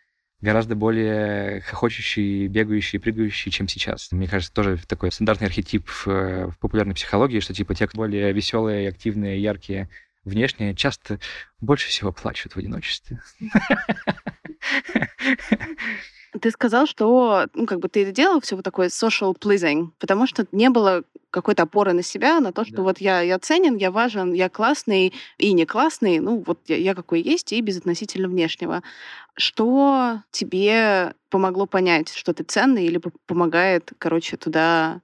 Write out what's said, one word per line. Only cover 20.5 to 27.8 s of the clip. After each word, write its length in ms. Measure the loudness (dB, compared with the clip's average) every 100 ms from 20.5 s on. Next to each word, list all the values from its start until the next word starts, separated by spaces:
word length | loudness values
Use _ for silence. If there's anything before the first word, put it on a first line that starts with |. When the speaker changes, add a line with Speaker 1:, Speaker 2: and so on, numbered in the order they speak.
Speaker 2:
не 180 | 4 4
было 340 | 6 4 2 -2 -20 -8
какой-то 320 | -4 0 2
опоры 300 | 2 2 2
на 100 | 2
себя, 360 | -2 0 2 4
на 100 | 2
то, 120 | -2 -4
что 120 | 0
Speaker 1:
Да. 60 |
Speaker 2:
вот 160 | 0 2
я, 200 | 2 2
я 180 | 2 0
ценен, 380 | 2 4 4 2
я 120 | 0
важен, 420 | 2 0 0 0
я 160 | 0 0
классный 640 | 2 0 0 2 4 2 0 -18 0
и 140 | 4
не 120 | 4 4
классный, 540 | 2 0 2 2 2
ну, 240 | 2 -2 -2
вот 140 | -6 -2
я, 80 | 0
я 160 | 0 -2
какой 260 | -2 -2
есть 320 | 2 0 0
и 80 | -2
безотносительно 640 | -2 -2